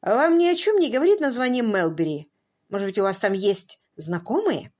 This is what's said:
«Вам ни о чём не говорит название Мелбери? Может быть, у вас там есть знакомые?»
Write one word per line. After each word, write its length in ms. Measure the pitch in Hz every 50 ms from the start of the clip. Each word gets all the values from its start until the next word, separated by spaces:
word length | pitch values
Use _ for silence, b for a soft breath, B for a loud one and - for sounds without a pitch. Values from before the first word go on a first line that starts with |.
«Вам 380 | - - 208 247 294 339 330 339
ни 80 | 349
о 80 | 349 359
чём 240 | 349 - 415 427 403
не 120 | 349 269
говорит 300 | 220 254 294 359 415 415
название 420 | 311 277 240 240 254 254 247 254 240
Мелбери? 680 | 226 208 190 175 165 160 156 170 160 151 143 151 _ _ _ _ _ _ _ _ _
Может 160 | 196 202 202
быть, 120 | 196 190 214
у 40 | 196
вас 160 | 196 185 -
там 160 | - 202 196
есть 460 | 196 190 202 392 - - - - _ _ _ _
знакомые?» 760 | - 156 160 175 170 175 - 233 349 453 403 240 147 113 113 _ _